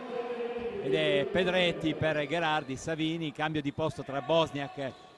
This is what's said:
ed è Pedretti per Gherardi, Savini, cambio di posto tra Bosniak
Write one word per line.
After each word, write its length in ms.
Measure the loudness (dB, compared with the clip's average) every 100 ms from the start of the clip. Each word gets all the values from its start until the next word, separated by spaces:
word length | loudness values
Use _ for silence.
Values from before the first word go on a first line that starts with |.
| -6 -6 -4 -4 -4 -4 -4 -4
ed 100 | 0
è 340 | 2 4 2 2
Pedretti 640 | 2 2 4 2 2 0 2
per 320 | 2 2 0
Gherardi, 480 | 0 2 0 -2 -6
Savini, 560 | -4 -2 0 -2 -4
cambio 300 | -2 -2 0
di 100 | -2
posto 320 | -2 -2 -2
tra 180 | -6 -4
Bosniak 680 | 4 4 4 0 -6 -6 -8 -8 -18